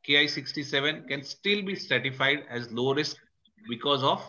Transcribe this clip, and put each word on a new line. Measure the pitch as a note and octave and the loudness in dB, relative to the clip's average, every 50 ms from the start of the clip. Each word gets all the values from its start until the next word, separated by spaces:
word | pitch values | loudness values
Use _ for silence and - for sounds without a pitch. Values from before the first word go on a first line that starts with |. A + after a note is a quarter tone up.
| - | 0
K | - C#3+ D3 | 4 4 6
I | D3+ | 4
sixty-seven | D3 - D3+ C3+ - - D3+ C#3+ C3+ D3 C#3 C#3 D3+ D#3 D#3+ - - | 4 0 -4 -8 -8 -6 -8 -4 -2 0 0 2 0 0 -2 -6 -6
can | C3+ C#3+ | -6 -6
still | C#3 - - - - G3 G#3 G#3 | -6 -10 -12 -4 0 0 0 0
be | G3 G3 F#3+ | 0 -2 -6
stratified | - - - C3+ B2 A2+ C3+ C3 C3 C3+ C3+ C#3+ D3 C#3+ - | -6 -2 0 0 2 2 0 0 2 2 2 2 2 -2 -6
as | A#2+ A#2+ A#2+ A#2 | -8 -8 -6 -6
low | A2 A#2+ B2 C3+ C3+ | -4 0 0 2 2
risk | C#3+ D#3 - - - _ _ _ _ _ _ _ _ - A2+ | 2 0 -2 -4 -10 _ _ _ _ _ _ _ _ -10 -8
because | A#2+ - - C#3+ C#3+ C3 | -8 -2 0 2 2 4
of | C3 C#3+ F#3+ G3+ - | 4 2 2 0 -2